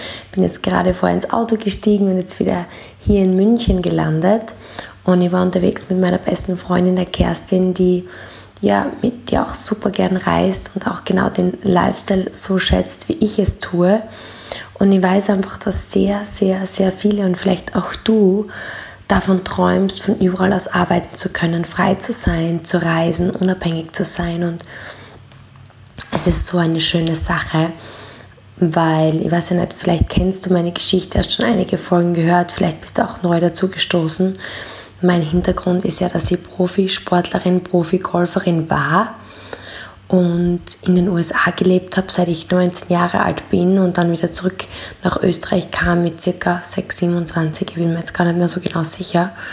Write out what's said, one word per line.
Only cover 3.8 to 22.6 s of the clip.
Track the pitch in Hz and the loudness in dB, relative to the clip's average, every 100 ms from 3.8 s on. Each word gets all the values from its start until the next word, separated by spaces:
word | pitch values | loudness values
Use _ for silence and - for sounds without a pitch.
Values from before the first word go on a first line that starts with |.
gelandet. | 175 165 156 156 180 220 226 - - - - - | 0 0 0 2 2 2 -2 -14 -14 -14 -14 -4
Und | - 180 | 2 2
ich | 180 | 4
war | 180 | 2
unterwegs | 185 180 175 - - | 2 2 2 0 -2
mit | 185 | 0
meiner | 180 180 | 2 0
besten | - 180 - 180 | 0 -2 -2 -4
Freundin, | - 180 180 185 | -2 2 2 2
der | 180 | 0
Kerstin, | - 180 170 - 185 185 185 | 0 0 -2 0 2 2 2
die, | 180 180 180 - - - - - | 2 2 -2 -14 -20 -20 -20 -2
ja, | 202 202 277 - | 2 2 0 -2
mit, | - - - | -4 -4 -2
die | - | -2
auch | - | 0
super | - - 208 208 | -2 -2 -2 -2
gern | 190 185 185 | 0 0 0
reist | 180 165 180 185 - | 0 2 2 0 -4
und | 196 - | -6 -6
auch | 180 | -6
genau | - 185 - | -2 0 0
den | - 180 180 | 0 -2 0
Lifestyle | 196 180 180 - - 190 - | 0 2 2 0 0 0 0
so | - - 190 | -2 0 0
schätzt, | 185 185 185 - - | 2 2 0 -2 -4
wie | - | 0
ich | 214 214 | 0 2
es | 185 - | 0 -2
tue. | - 175 175 214 - - - - - - - - | -2 2 4 2 0 -14 -18 -18 -14 -14 -12 2
Und | 202 | 4
ich | 196 | 6
weiß | 185 196 202 | 4 2 2
einfach, | 196 196 - | 0 -2 -6
dass | - 185 - | -4 -2 0
sehr, | 196 196 202 208 | 2 2 0 -2
sehr, | - 196 190 190 | 0 2 2 0
sehr | - 190 | 0 0
viele | 185 208 208 190 | 2 0 2 0
und | 180 | 0
vielleicht | 190 180 - 202 | 0 -2 -2 -4
auch | - | -4
du | - - 220 196 196 208 - - - - - - | -4 2 4 4 4 -2 -10 -12 -14 -16 -12 -2
davon | 196 - 190 | 0 2 0
träumst, | 185 - 180 180 190 - | 0 0 2 2 0 -2
von | - - | -2 0
überall | 185 185 185 | 0 2 0
aus | 185 - | 0 0
arbeiten | 180 175 180 - - | 0 2 0 -2 -4
zu | - | -4
können, | - 170 170 | -2 -2 -2
frei | 170 - 185 | -2 0 0
zu | 190 - | 0 0
sein, | 233 - 170 165 170 | 0 2 0 0 -2